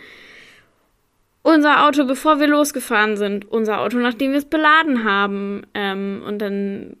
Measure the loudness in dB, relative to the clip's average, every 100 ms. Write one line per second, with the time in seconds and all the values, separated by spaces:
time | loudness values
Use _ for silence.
0 | -20 -20 -20 -20 -20 -20 _ _ _ _
1 | _ _ _ _ 2 4 4 4 4 2
2 | 0 0 2 2 4 2 2 -2 -2 0
3 | 0 0 -4 -4 -4 -4 -2 -2 -2 0
4 | -2 0 -2 -2 -2 0 4 4 2 0
5 | 0 0 0 -4 -6 -8 -10 -6 -6 -4
6 | -6 -8 -8 -8 -6 -4 -4 -6 -12 -18